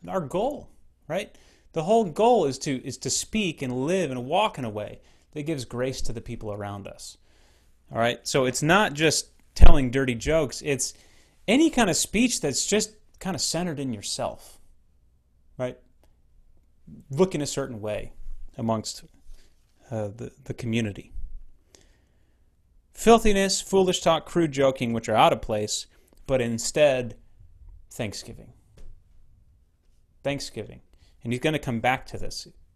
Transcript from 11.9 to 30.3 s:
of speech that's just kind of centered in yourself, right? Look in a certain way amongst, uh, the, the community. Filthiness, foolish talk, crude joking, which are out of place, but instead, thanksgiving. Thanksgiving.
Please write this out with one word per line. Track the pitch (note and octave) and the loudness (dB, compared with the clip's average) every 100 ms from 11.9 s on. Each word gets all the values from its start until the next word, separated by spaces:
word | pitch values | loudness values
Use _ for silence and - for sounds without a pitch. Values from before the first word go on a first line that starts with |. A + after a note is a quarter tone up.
of | D3+ | 0
speech | - G3 B3 - | -2 0 0 0
that's | D3 B2 - | -4 -4 -2
just | G#3 G#3+ - - - | -2 -2 -10 -20 -12
kind | F#3 | -8
of | - | -6
centered | - E3 F3+ C#3+ | -4 -4 -4 -6
in | C3+ | -8
yourself, | G#2+ - - G2+ - - - - - _ _ _ _ _ _ _ - | -8 -8 -8 -8 -10 -18 -20 -20 -20 _ _ _ _ _ _ _ -10
right? | B2+ B2 _ _ _ _ _ _ - - _ _ - - - | -10 -10 _ _ _ _ _ _ -20 -20 _ _ -20 -20 -8
Look | C3+ F#3+ | -2 0
in | E3 | -2
a | C#3 | -6
certain | - C3+ A2+ | -6 -8 -8
way | G#2+ G#2 - - - - - - | -8 -8 -10 -12 -10 -10 -10 -6
amongst, | A2+ A2 - - - _ - - - _ _ _ - | -4 -4 -6 -12 -18 _ -20 -20 -20 _ _ _ -12
uh, | A2+ G#2 | -8 -8
the, | A2+ A#2+ - | -10 -16 -16
the | - | -14
community. | - A#2+ A2+ A2 - - - - - - - _ - _ _ _ _ _ _ _ _ _ _ _ | -10 -6 -4 -4 -8 -14 -10 -10 -10 -16 -20 _ -20 _ _ _ _ _ _ _ _ _ _ _
Filthiness, | - G#3+ A3+ A3 G3 G3 - | -2 4 6 6 2 0 -2
foolish | - F#3+ F#3 F3 | -2 0 2 0
talk, | F3 D#3+ - | 0 -2 -2
crude | E3+ D#3+ | -2 -2
joking, | C3+ C3+ C3 A#2+ | 2 0 0 -4
which | A2+ A2+ | -4 0
are | |
out | A2 D#3+ | 4 4
of | C3 | 2
place, | - G#2+ G#2 - - _ _ - - | -4 -6 -4 -8 -12 _ _ -14 -4
but | C3 | -2
instead, | A#2 A2+ - D#3+ D3 B2+ A#2+ - - - - - - - - | -2 -4 -4 2 2 2 -4 -12 -20 -20 -20 -20 -20 -20 -18
thanksgiving. | - A2 - - A2 - - _ - - - _ - - - _ _ _ _ _ _ _ _ | -10 -10 -10 -16 -20 -20 -20 _ -18 -18 -18 _ -20 -20 -20 _ _ _ _ _ _ _ _
Thanksgiving. | C#3 | -8